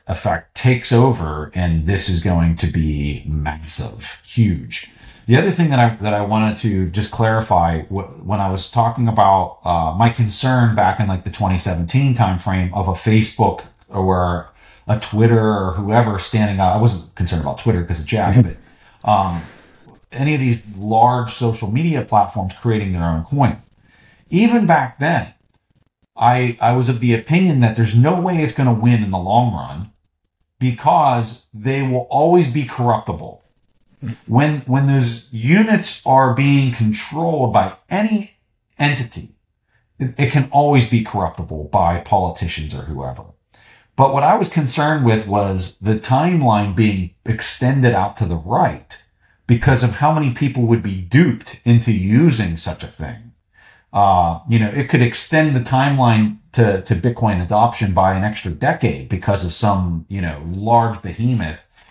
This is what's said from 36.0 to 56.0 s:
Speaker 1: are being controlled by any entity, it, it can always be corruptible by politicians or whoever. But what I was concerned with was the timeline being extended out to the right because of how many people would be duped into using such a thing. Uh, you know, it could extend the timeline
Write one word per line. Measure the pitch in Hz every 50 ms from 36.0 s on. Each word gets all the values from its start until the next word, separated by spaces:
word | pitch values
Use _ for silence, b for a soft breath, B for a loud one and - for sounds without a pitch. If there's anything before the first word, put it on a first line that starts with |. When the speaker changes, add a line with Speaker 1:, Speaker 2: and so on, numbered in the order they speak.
| -
Speaker 1:
are | - 131 135 131 127 117
being | 135 139 143 139 139 135 127
controlled | 117 - 113 107 107 - - - 143 151 170 170 160 143 127 110
by | - 107 92 95 - - _ _
any | 170 202 214 220 220 202 - - _ _ _ _ _ _ _ _ _ -
entity, | 143 147 139 127 120 117 - - - - _ _ _ _ _ _ _ _ _ _ _ _ _ -
it, | 135 123 - -
it | 139 120
can | - 147 131 -
always | - 139 147 147 143 135 117 -
be | 123 113 110
corruptible | - - 104 92 85 - - 82 - 82 76 76
by | - - 101 87 85 90 87
politicians | - - 104 98 90 85 82 - - 82 - - 78 73 64
or | 67 -
whoever. | 73 73 67 67 65 64 - - - - _ _ _ b b b b b b b b b
But | - 135 131 120
what | -
I | 147 156 202 -
was | 196 -
concerned | - 165 143 123 - 160 147 151 156 151 131
with | 117 110 107 104 98
was | 101 104 101 98 95 92 90 - - _
the | 95 107 110
timeline | 110 - - 127 135 160 180 180 165 135 117 107 104 101 101 92
being | 104 110 107 101 95 90 85 - _ -
extended | - 117 113 - - - - 131 127 139 139 127 120 110
out | 92 95 101 - -
to | 104 82
the | 85
right | 82 76 85 120 147 - - 73 - - - - - _ _ _ _ _ _ _ _ _ -
because | 117 117 - 135 131 120
of | 123 120 -
how | - 147 151 160
many | 156 151 131
people | 120 - 143 139 120 127 120 113
would | 117 117 -
be | 104 95 95
duped | 90 87 - 143 175 151 110 - - - - - _
into | 120 117 117 117 117
using | 107 95 92 98 107 127 165 170 127 113 104 85 82
such | 82 - 90 82 - -
a | -
thing. | - - 78 67 60 110 113 120 - _ _ _ b b b b b b b b
Uh, | - 101 101 98 92 90 85 85 85 82 - -
you | 117 113
know, | 110 107
it | - 143 139 -
could | - 139
extend | 120 117 - - - - 165 156 156 151 135
the | 127
timeline | 117 - 131 131 139 143 139 135